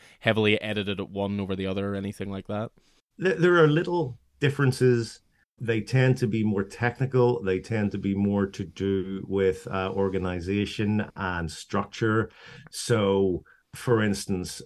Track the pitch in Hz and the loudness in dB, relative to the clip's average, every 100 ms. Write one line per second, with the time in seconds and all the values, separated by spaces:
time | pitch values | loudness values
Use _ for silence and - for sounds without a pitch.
0 | - _ 113 107 107 104 107 104 101 98 | -20 _ 0 4 4 2 0 -4 -4 -4
1 | - 98 101 101 95 95 95 98 101 98 | -6 -4 -2 -2 -4 -4 -2 -2 -2 -4
2 | 98 - 98 98 - 104 117 _ _ _ | -6 -8 -8 -8 -8 -8 -8 _ _ _
3 | _ - 180 165 180 175 156 156 180 175 | _ -4 -2 2 4 6 6 4 0 -2
4 | 131 - _ - 139 135 135 - 127 120 | -4 -8 _ -2 -2 2 2 4 4 4
5 | 110 - _ _ _ - 117 113 - 131 | 0 -10 _ _ _ -8 -2 -2 2 4
6 | 127 127 110 110 107 101 98 - 120 120 | 4 4 0 0 0 0 -4 -2 -2 -2
7 | 135 127 120 123 95 95 95 110 104 101 | 0 4 4 2 0 -2 -2 -2 -2 -2
8 | 98 98 101 101 98 - 82 - 98 95 | -2 0 2 2 0 -2 -8 -4 -2 0
9 | 95 95 - 98 95 92 - 95 95 98 | -2 -8 -4 2 2 0 -4 -4 -2 0
10 | 98 95 92 90 85 101 98 - 104 104 | 0 0 -2 -4 -2 -2 -2 -2 0 0
11 | - - 92 87 82 - - 101 - - | -2 -6 -4 -4 -6 -8 -4 -4 -4 -2
12 | 110 110 107 - - - - - - 113 | 0 0 -2 -10 -20 -20 -16 -12 0 2
13 | 98 98 95 85 - _ _ - 127 113 | 4 2 2 -2 -8 _ _ -8 0 2
14 | 104 98 - 92 87 - | 2 -2 -4 -4 -4 -12